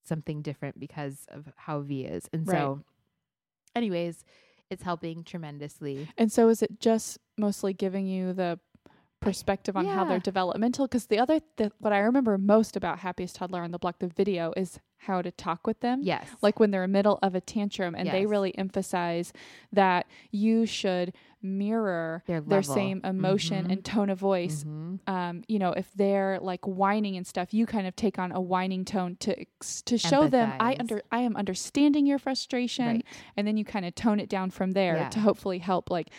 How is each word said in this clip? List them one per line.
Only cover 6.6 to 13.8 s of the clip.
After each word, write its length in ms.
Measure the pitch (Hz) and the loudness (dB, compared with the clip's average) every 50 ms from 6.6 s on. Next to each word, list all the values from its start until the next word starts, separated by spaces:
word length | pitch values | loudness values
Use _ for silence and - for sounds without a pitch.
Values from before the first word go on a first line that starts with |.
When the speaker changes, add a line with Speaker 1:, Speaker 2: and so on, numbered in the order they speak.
Speaker 2:
it 180 | 220 - 208 - | 2 -2 -2 0
just 380 | - 233 226 220 - - - - _ _ _ | 2 2 2 2 -2 -8 -14 -16 _ _ _
mostly 360 | - 208 208 196 - - 196 190 | -2 -2 -2 -2 -2 -4 -4 -2
giving 340 | - 202 190 185 196 190 | -2 -4 -2 -2 -2 -2
you 260 | 190 190 185 185 185 180 | -2 -2 -2 -2 -4 -2
the 260 | 190 185 175 170 165 _ _ _ _ _ - _ _ _ _ _ _ | -2 -2 -2 -2 -6 _ _ _ _ _ -20 _ _ _ _ _ _
perspective 560 | - 208 190 - - - 196 190 _ - 190 | -2 -2 -2 -2 -2 -2 -2 -2 _ -4 -2
on 100 | 196 185 | 0 0
how 180 | 403 - 202 190 | 0 0 0 2
they're 120 | - 185 | 2 0
Speaker 1:
Yeah. 40 | 185 - | 0 0
Speaker 2:
developmental? 640 | 202 185 196 185 180 - - 220 240 247 - 277 | -2 0 0 0 0 0 0 0 0 2 0 -2
'Cause 200 | 247 - 247 - | 0 0 -4 0
the 120 | - 214 202 | 2 2 2
other, 200 | 247 247 311 311 - _ _ | 4 4 2 2 0 _ _
the, 140 | - 220 208 - _ | -2 -2 -2 -2 _
what 120 | - 214 208 | 0 2 2
I 60 | 202 | 4
remember 380 | 202 220 247 277 262 226 202 | 4 4 4 4 4 4 2
most 380 | 190 190 202 208 220 220 - - | 4 6 6 6 6 6 4 -2
about 240 | 196 185 175 151 175 | -4 -2 -2 -4 -4
Happiest 360 | - 180 175 - 185 180 - | -4 -6 -4 -4 -8 -8 -6
Toddler 260 | - 190 180 190 180 | -8 -8 -6 -4 -6
on 100 | 170 170 | -6 -6
the 80 | 175 | -6
Block, 200 | 175 | -4